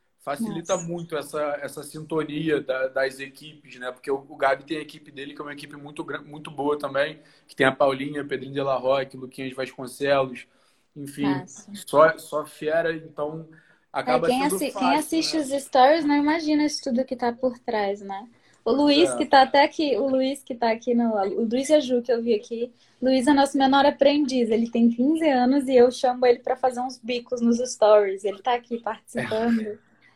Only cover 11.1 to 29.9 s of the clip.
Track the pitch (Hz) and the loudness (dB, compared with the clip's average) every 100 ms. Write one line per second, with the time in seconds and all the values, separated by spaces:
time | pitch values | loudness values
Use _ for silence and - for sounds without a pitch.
11.1 | 143 143 135 - - - 202 - 143 160 | -4 -2 -2 -6 -20 -18 -18 0 4 4
12.1 | 160 - 151 147 - 151 165 165 160 156 | 2 -8 -8 -8 -8 -4 -2 -2 -6 -10
13.1 | 151 151 160 160 - _ _ _ 135 139 | -10 -8 -10 -16 -20 _ _ _ -8 0
14.1 | 151 165 254 285 190 285 202 - 302 302 | 0 2 0 -2 -2 -6 -2 0 0 -2
15.1 | 320 311 320 269 277 - 262 262 330 294 | -4 -2 -4 -4 -6 0 4 6 6 2
16.1 | 285 294 339 302 302 294 294 - 240 262 | 2 2 0 0 0 0 -4 -4 -4 -4
17.1 | 247 240 233 254 240 - 214 196 202 196 | -4 -4 -2 -4 -4 -6 -4 -2 -4 -10
18.1 | 196 233 _ _ _ - 269 294 285 330 | -14 -14 _ _ _ -2 2 4 4 4
19.1 | 247 262 277 269 277 302 - 294 214 269 | 2 4 6 6 6 4 2 -2 0 0
20.1 | 262 262 269 - 240 226 226 254 233 233 | 0 0 -4 -10 -4 -2 -2 0 0 0
21.1 | 208 196 - 226 247 277 302 254 247 233 | 0 -2 -2 -2 -2 4 2 4 -2 0
22.1 | 233 233 208 - 233 240 _ _ - 254 | -2 0 -2 -2 -8 -8 _ _ -4 2
23.1 | 262 254 277 277 285 269 277 285 285 277 | 2 4 4 4 2 4 6 4 4 4
24.1 | 294 269 254 220 226 233 233 233 233 269 | 4 0 0 0 0 0 4 2 4 0
25.1 | 320 320 254 247 285 254 254 247 247 254 | 2 2 2 2 2 4 6 6 4 -2
26.1 | 247 247 240 - 254 254 240 254 254 220 | 2 2 2 0 -2 -2 -2 -8 -8 -8
27.1 | 247 240 247 233 233 254 - 208 214 196 | -6 -6 -2 0 0 -2 2 6 6 6
28.1 | 190 202 196 262 240 240 233 208 220 _ | -2 -6 -4 -4 -4 -4 -8 -8 -10 _
29.1 | - - 220 233 226 214 214 _ | -8 -4 -2 0 0 -4 -12 _